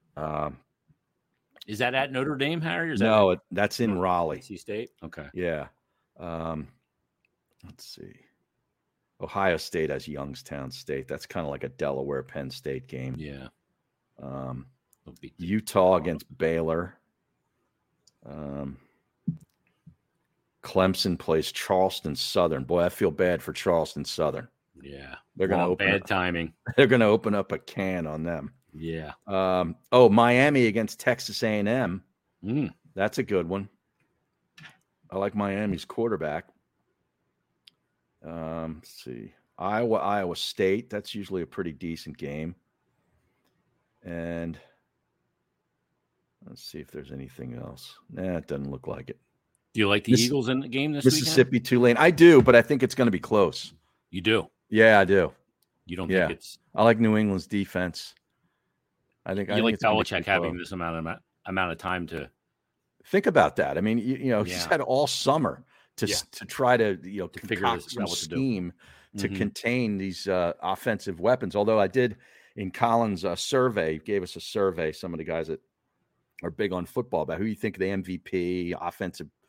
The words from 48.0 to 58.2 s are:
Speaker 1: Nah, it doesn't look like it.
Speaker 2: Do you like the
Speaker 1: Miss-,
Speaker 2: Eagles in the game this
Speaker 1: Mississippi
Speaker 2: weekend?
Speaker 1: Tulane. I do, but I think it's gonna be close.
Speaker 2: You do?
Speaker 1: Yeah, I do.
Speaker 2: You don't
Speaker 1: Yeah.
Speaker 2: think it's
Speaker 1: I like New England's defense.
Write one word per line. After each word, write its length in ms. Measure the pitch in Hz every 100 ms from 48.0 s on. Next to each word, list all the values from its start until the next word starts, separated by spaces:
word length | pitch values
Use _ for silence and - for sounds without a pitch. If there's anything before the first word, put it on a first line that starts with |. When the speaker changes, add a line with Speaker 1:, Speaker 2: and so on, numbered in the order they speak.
| -
Speaker 1:
Nah, 280 | - 92 87
it 100 | -
doesn't 220 | 71 69
look 180 | 67 65
like 220 | 67 -
it. 80 | - _ _ _ _ _
Speaker 2:
Do 60 | 120
you 60 | 101
like 140 | 101
the 100 | 107
Speaker 1:
Miss-, 80 | 123
Speaker 2:
Eagles 280 | 120 139 117
in 100 | 127
the 80 | 120
game 240 | 127 147
this 120 | 143 131
Speaker 1:
Mississippi 460 | 151 123 - 131
Speaker 2:
weekend? 120 | 127 -
Speaker 1:
Tulane. 320 | 123 120 120
I 140 | 160
do, 300 | 160 170 151
but 140 | 117 120
I 60 |
think 200 | 117 139
it's 120 | 123 -
gonna 160 | 120
be 80 | 92
close. 540 | - 107 90 67 - - _ _ _
Speaker 2:
You 100 | 90
do? 280 | 92 110 - _ _
Speaker 1:
Yeah, 300 | 107 110 107
I 60 | 92
do. 280 | 98 80 - _ _ _ _ -
Speaker 2:
You 120 | 90
don't 120 | 92
Speaker 1:
Yeah. 180 | 95 82
Speaker 2:
think 120 | 82
it's 200 | - - _ -
Speaker 1:
I 80 |
like 160 | 113 110
New 180 | 113 107
England's 300 | 107 95 -
defense. 680 | 104 98 92 90 - - -